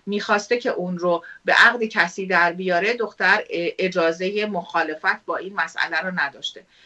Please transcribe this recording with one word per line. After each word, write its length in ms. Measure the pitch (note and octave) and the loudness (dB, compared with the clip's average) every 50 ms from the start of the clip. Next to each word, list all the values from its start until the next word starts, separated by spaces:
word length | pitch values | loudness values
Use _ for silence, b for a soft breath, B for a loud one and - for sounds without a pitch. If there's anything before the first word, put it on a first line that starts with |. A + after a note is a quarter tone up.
| b | b
می‌خواسته 520 | G3 G3+ G#3 - - G#3 G#3 G#3 - A#3+ | -4 -4 -4 0 2 0 0 2 0 -2
که 120 | A#3+ - - | 0 0 -2
اون 280 | - - F3+ F3+ F3+ | -2 -2 -4 -4 -4
رو 260 | E3+ F3 F3+ E3+ E3+ B B B B B | -2 0 0 0 0 B B B B B
به 80 | F3+ - | 2 6
عقد 300 | - G3+ A#3 A#3+ A#3 A3+ | 6 6 6 6 2 -2
کسی 420 | A3 - G3+ F3 F3 - G3+ F#3+ | -2 0 0 0 0 -2 -6 -2
در 280 | F#3 F#3 E3+ F3 E3+ E3+ | 0 2 4 4 2 0
بیاره، 400 | F#3 F#3+ F#3 F3 E3+ F#3+ A3 A#3+ | -2 0 0 2 2 2 0 0
دختر، 500 | A#3 A3 - - - F#3+ F#3 G3+ G#3+ - - | -2 -4 -6 -4 0 2 2 2 2 0 -4
اه، 200 | - E3+ F3 - - - | -4 -2 -2 -2 -2 0
اجازه 640 | F#3 F#3 F3 F3+ E3 E3 E3 F3 F#3 F#3+ G3+ G#3 G#3+ | -2 0 2 2 2 2 0 0 -4 -2 -2 -2 -2
مخالفت 800 | G#3+ G3 F3 F3 - - E3+ D#3+ D#3 D3+ - - F#3+ G#3+ - _ | -2 -4 -6 -6 -2 -2 -2 0 0 -4 -2 -2 -2 -2 -2 _
با 120 | - D#3+ | -6 -6
این 180 | - E3+ G3 G3+ | -6 -6 -6 -4
مسئله 420 | F3+ D#3+ E3 - - - E3 E3 | -4 -4 -4 -4 -4 -4 -2 -2
رو 140 | D#3+ E3+ F#3 F#3 | -2 -2 -2 -2
نداشته. 500 | E3 C#3+ C#3 - - - - - - - b b b b | -2 -4 -4 -4 -8 -10 -10 -12 -12 -20 b b b b